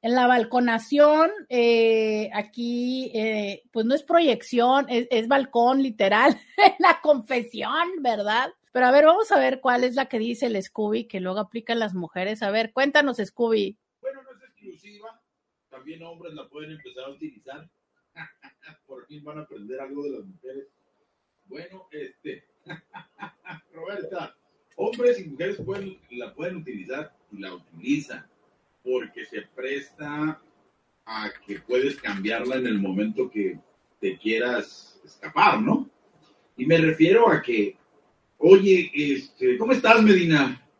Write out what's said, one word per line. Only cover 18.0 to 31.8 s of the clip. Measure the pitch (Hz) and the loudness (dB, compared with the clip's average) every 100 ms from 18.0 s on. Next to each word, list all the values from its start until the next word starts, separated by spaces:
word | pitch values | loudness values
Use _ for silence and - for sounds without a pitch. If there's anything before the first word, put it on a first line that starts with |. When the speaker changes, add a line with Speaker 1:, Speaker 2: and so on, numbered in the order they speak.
| _ 170 | _ -20
Speaker 2:
<laughs> | 160 _ 139 _ - 156 _ | -20 _ -20 _ -20 -20 _
Por | 131 - | -20 -20
fin | 151 | -20
van | 147 151 | -18 -18
a | |
aprender | 151 110 104 131 | -18 -18 -14 -14
algo | 135 143 | -12 -10
de | 143 | -10
las | 123 98 | -10 -16
mujeres. | 92 131 135 139 _ _ _ _ _ _ _ _ | -20 -18 -18 -20 _ _ _ _ _ _ _ _
Bueno, | 311 - - - | -18 -18 -20 -20
este, | - - _ - - _ _ - | -16 -16 _ -16 -16 _ _ -20
<laughs> | - _ - - _ - _ - 160 _ | -20 _ -20 -20 _ -20 _ -20 -20 _
Roberta, | 160 170 202 151 185 - _ _ _ _ - | -16 -12 -12 -10 -10 -12 _ _ _ _ -8
hombres | 208 233 247 240 | -6 0 0 0
y | 165 | -6
mujeres | 135 180 - | -8 -6 -6
pueden, | - 196 196 185 _ | -8 -10 -10 -16 _
la | 123 110 | -16 -16
pueden | - 165 180 | -10 -10 -10
utilizar | 156 104 90 135 - _ _ | -14 -14 -10 -12 -12 _ _
y | 95 | -18
la | 98 | -16
utilizan, | 90 _ 82 117 151 151 - - _ _ _ _ _ | -16 _ -14 -4 -4 -4 -18 -20 _ _ _ _ _
porque | 127 127 - - - | -6 -6 -6 -16 -14
se | 107 - - | -14 -14 -12
presta | 127 139 139 _ 147 151 156 156 _ _ _ _ _ _ - | -8 -8 -12 _ -12 -6 -6 -6 _ _ _ _ _ _ -14
a | 110 107 - - | -10 -10 -14 -14
que | 98 | -14
puedes | - 127 | -2 -2